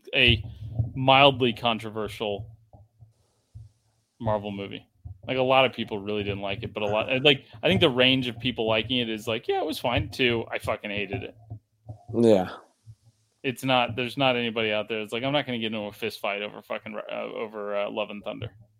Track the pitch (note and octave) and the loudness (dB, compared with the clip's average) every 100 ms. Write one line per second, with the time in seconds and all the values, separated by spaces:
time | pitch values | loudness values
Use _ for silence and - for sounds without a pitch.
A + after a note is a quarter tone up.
0 | - C#3 B2 A2+ - - - - - C3+ | -2 4 6 4 0 -12 -8 -4 -4 0
1 | C3 C3+ C#3+ B2+ B2+ G#2+ A#2+ G#2+ A2 A2 | 6 8 8 6 2 0 -2 -2 -4 -6
2 | G2+ - G#2+ G2+ - - _ - _ _ | -6 -4 -4 -4 -8 -18 _ -20 _ _
3 | - _ _ _ _ - - _ _ _ | -20 _ _ _ _ -20 -20 _ _ _
4 | _ - A2+ G#2+ G#2 G2 G2 G#2+ _ _ | _ -6 -2 0 -2 -8 -8 -12 _ _
5 | - - - C3 B2+ C3 B2+ A#2 A2 G#2 | -18 -10 -4 0 4 6 4 2 -6 -6
6 | G2 G#2 G2+ G2 G2+ G2+ G2+ G#2+ G#2 G#2+ | -4 -4 -2 -4 -6 -6 -6 -4 0 0
7 | - C3 D3 C#3+ - - D3+ F#3+ E3 B2 | 0 2 4 4 0 -4 0 4 4 6
8 | B2+ C3 B2 A2 B2+ A#2+ A2 A2 A2+ B2+ | 4 4 0 -4 -4 -2 0 0 0 -2
9 | A#2 A2 A#2 A2+ - G4 D#4+ C#4 C3 C#3+ | -2 -4 -4 -4 -2 -4 -4 -4 -2 -2
10 | - - B2+ A#2 A2+ A#2 - G#2+ G#2+ G2+ | -2 0 2 2 -2 -6 -6 -6 -6 -6
11 | G2 G2 - - - G#2+ _ _ - - | -4 -6 -8 -14 -18 -18 _ _ -20 -18
12 | - A2 A#2 G2+ F2+ - - _ - - | -6 4 6 6 4 -8 -20 _ -20 -20
13 | _ _ _ _ C3+ A#2+ C3+ B2+ A#2+ A2+ | _ _ _ _ -6 -2 2 2 2 -2
14 | A#2+ C#3+ C3+ A#2+ A#2 A2+ A2 G#2+ G#2 A2 | -4 0 2 2 0 -2 0 0 -2 -6
15 | G#2 A#2 C3+ D3 B2 A#2+ A2 A2 G#2 G2+ | -6 -4 -2 -2 -2 -4 -4 -4 -8 -6
16 | A2 - G#2+ G2+ G#2 G#2+ - A2+ A2 G#2 | -8 -4 -4 -4 -6 -10 -10 -10 -8 -10
17 | A2 A#2 A2+ - A2 A2 G#2 G2+ G#2 A2 | -8 -8 -8 -8 -8 -8 -4 -4 -2 -4
18 | G#2 G#2 G#2+ A2 G#2+ - _ | -6 -8 -10 -10 -10 -14 _